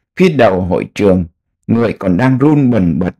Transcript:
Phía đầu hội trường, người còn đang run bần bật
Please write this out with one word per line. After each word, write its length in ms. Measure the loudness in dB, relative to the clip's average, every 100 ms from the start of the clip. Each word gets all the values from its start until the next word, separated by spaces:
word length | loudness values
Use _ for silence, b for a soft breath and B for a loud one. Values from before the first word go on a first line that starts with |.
| _ -2
Phía 120 | 0
đầu 320 | 2 2 0
hội 280 | -2 -4 -6
trường, 300 | -2 0 0 -2 _ _ _ -4
người 260 | -2 -2
còn 240 | -4 -2 0
đang 220 | 0 2
run 320 | 2 2 0
bần 280 | 0 0 -2
bật 160 | -4